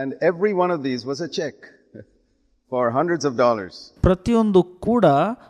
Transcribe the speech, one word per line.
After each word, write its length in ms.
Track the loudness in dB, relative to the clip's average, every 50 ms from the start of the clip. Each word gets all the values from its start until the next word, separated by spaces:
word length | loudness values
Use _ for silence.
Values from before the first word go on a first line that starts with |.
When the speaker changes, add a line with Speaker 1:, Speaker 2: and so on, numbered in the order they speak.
| -8
Speaker 1:
And 100 | -8 -4 -2 0 0 0
every 200 | 0 -2 -2 0
one 180 | 0 0 0
of 80 | -2 -2
these 200 | -4 -4 -6 -6 -6
was 140 | -8 -8 -8
a 80 | -8 -8
check 240 | -6 -8 -8 -8 -10
<laughs> 1200 | _ -20 -20 -20 _ _ _ -20 -20 -20 _ _ _ _ _ _ _ _ _ _ _ _ _ -4
for 180 | -2 -2 0
hundreds 320 | 0 0 0 0 -2 -2 -2
of 80 | -2 0
dollars. 380 | 2 2 2 2 0 -4 -10 -14 -18 -20 -20 _ _
Speaker 2:
ಪ್ರತಿಯೊಂದು 600 | 2 2 2 0 0 0 2 2 2 4 4 2 2
ಕೂಡ 420 | 2 -2 -8 -4 -2 0 4 4 4 4 4 2 0 -4 -8 -14